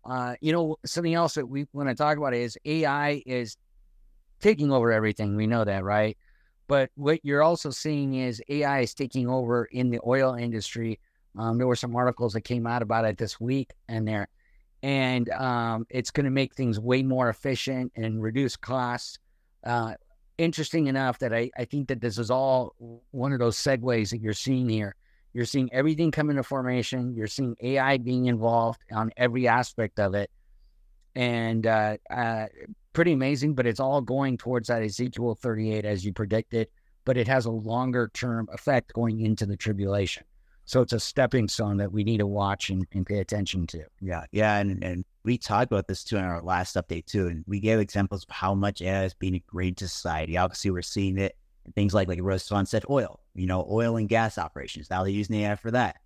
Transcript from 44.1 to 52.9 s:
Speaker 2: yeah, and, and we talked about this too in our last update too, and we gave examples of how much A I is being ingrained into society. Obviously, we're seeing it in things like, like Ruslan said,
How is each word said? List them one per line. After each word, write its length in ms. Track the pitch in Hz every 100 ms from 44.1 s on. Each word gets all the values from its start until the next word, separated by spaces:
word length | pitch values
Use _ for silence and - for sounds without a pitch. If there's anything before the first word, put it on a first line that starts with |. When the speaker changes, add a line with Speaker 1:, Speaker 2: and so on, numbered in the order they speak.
| 82 -
Speaker 2:
yeah, 260 | 104 107 104
and, 260 | 101 90
and 180 | 92 87 - _
we 140 | 113 123
talked 340 | - 110 123
about 160 | 101 -
this 160 | 95
too 140 | - 101
in 60 |
our 180 | 92 85
last 340 | 85 90 90 95
update 300 | - 85 -
too, 220 | 104 90
and 140 | 82 85
we 100 | 101
gave 200 | 107 110
examples 460 | 101 101 98 98
of 100 | -
how 200 | - 95
much 280 | 98 101 101
A 80 | 90
I 140 | 95
is 100 | 95
being 220 | - 92 90
ingrained 440 | _ 87 92 90
into 80 | 90
society. 480 | - 90 80 80 87
Obviously, 340 | 92 - 101
we're 120 | 90
seeing 340 | - - 98 95
it 180 | 98 - _ _
in 80 | -
things 220 | - 101
like, 140 | 98 92
like 100 | 87
Ruslan 480 | 92 95 - 101 98
said, 180 | 110 -